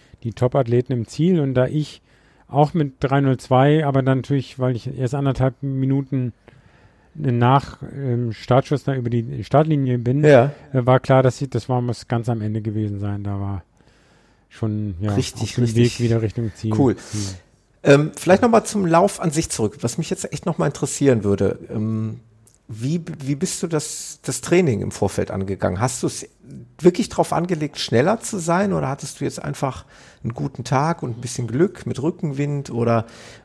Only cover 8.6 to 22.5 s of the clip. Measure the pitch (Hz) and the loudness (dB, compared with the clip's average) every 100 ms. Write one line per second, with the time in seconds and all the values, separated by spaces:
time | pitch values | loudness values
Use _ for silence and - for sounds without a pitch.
8.6 | - 143 - 135 120 120 117 139 101 139 | 2 -2 -2 -2 0 -2 -2 -6 2 2
9.6 | 160 151 131 123 120 135 151 139 143 - | 4 2 2 0 0 4 8 8 6 0
10.6 | - 131 123 127 - 131 131 - 135 117 | -4 -2 4 4 6 4 4 2 -4 -4
11.6 | - 123 120 113 - 120 113 113 107 110 | -2 -2 -2 -4 -4 -4 -2 -2 -2 -4
12.6 | 107 107 107 101 101 101 101 98 98 98 | -4 -4 -4 -4 -6 -6 -6 -4 -4 -8
13.6 | - _ _ _ _ _ _ _ _ - | -10 _ _ _ _ _ _ _ _ -6
14.6 | 110 107 104 87 104 104 127 - 107 - | -4 -4 -6 -4 -2 -2 -2 -4 -6 -2
15.6 | 120 113 120 - 117 113 110 107 113 - | 0 4 2 2 0 0 0 -4 -6 -6
16.6 | 110 110 135 - - 107 98 92 _ _ | -4 2 2 2 -4 -8 -8 -10 _ _
17.6 | _ _ 131 143 151 - - 190 240 226 | _ _ 4 6 4 -2 2 4 6 4
18.6 | - 208 180 165 202 - 170 147 160 - | 2 -2 2 4 4 0 -4 -2 -4 -2
19.6 | 107 - 113 - 160 185 - - - 170 | -4 -2 -6 -4 -6 -6 -6 -8 -6 -2
20.6 | 156 - 143 - 139 117 101 98 98 - | -2 -2 -6 2 4 4 2 2 0 -2
21.6 | - 120 110 110 110 117 _ _ _ | -6 -6 -4 -4 -6 -8 _ _ _